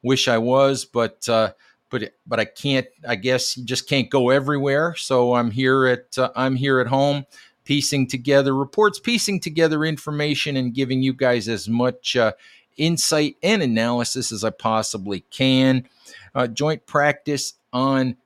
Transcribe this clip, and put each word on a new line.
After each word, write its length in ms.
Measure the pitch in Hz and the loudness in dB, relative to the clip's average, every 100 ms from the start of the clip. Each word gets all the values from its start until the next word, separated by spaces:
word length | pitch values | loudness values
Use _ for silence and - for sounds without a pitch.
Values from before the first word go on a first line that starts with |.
Wish 260 | 123 131 - | 2 0 2
I 100 | 113 | 2
was, 460 | 117 131 139 135 | 2 4 4 2
but, 440 | - 120 113 _ - | -4 -2 -2 _ 0
uh, 240 | 113 110 - _ _ _ | 2 0 -4 _ _ _
but, 240 | 123 104 _ - | -8 -8 _ -6
but 140 | 113 | -4
I 60 | 107 | -4
can't, 420 | - 143 131 127 _ 117 | -4 -2 -2 -4 _ -8
I 80 | 113 | -4
guess 400 | 127 127 - - | 0 0 -2 -8
you 80 | |
just 240 | 117 127 - | -6 -6 -2
can't 220 | 139 120 | -2 0
go 200 | 139 123 | 2 4
everywhere. 640 | 139 135 147 139 139 165 165 | 2 2 -2 0 0 -2 -4
So 400 | - 127 123 123 | -2 2 2 2
I'm 160 | 117 | 0
here 340 | 110 131 135 131 | 0 2 4 2
at, 320 | 123 - - | 0 -4 -4
uh, 140 | 127 120 | -2 0
I'm 200 | 131 131 | -2 0
here 240 | 139 131 | 0 0
at 80 | 123 | 2
home, 380 | 135 143 143 139 - - _ | 2 2 0 -6 -20 -20 _
piecing 440 | - 143 - 143 131 | -2 -2 0 -2 -2
together 480 | 131 127 139 135 135 | -2 2 4 4 0
reports, 440 | 139 - 208 202 | -2 2 2 0
piecing 400 | - 240 - 190 | -2 -2 0 -4
together 460 | 165 156 160 151 156 | -4 0 2 2 -2
information, 720 | 151 - 147 147 139 151 135 | -4 -6 -4 -2 -2 -2 -2
and 160 | 127 | -4
giving 280 | 120 131 131 | -2 -2 0
you 120 | 131 | 0
guys 340 | 131 127 123 104 | 0 2 2 -2
as 220 | 107 107 | -6 -2
much, 480 | 117 127 123 - 123 | 0 0 -2 -4 2
uh, 160 | 110 - - - _ - | 0 -2 -20 -20 _ -2
insight 600 | 160 170 - 156 151 - | -2 0 0 0 0 -2
and 180 | 175 214 | 0 0
analysis 680 | 139 113 117 120 117 131 120 | 2 0 0 0 -2 -4 -6
as 120 | 107 | -4
I 60 | 110 | -4
possibly 720 | - 113 110 107 110 95 95 _ | -2 -2 0 -2 -8 -6 -8 _
can. 580 | - 131 131 131 131 - _ - - - | -2 2 4 4 2 -2 _ -20 -20 -8
Uh, 140 | 127 123 | -4 -4
joint 380 | 113 147 156 _ | -2 -2 -2 _
practice 680 | 151 147 143 - 143 - _ _ | 2 2 0 -4 -4 -6 _ _
on 460 | 127 135 135 131 120 | -2 0 2 0 -4